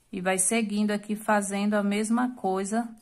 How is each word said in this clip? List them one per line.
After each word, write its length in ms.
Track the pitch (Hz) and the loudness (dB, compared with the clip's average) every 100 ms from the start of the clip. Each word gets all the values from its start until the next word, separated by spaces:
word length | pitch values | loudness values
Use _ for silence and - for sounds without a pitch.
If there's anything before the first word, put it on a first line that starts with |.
| _ | _
e 80 | 196 | -4
vai 180 | 185 190 | 0 2
seguindo 520 | - 233 208 208 208 | 2 2 0 0 0
aqui 260 | 208 208 214 | 0 -4 -4
fazendo 580 | - 208 196 196 208 | 2 2 2 -2 0
a 80 | 208 | 2
mesma 480 | 202 202 220 233 247 - | 2 0 2 0 0 -2
coisa 520 | 190 190 196 220 233 - | -2 -2 0 -2 -4 -10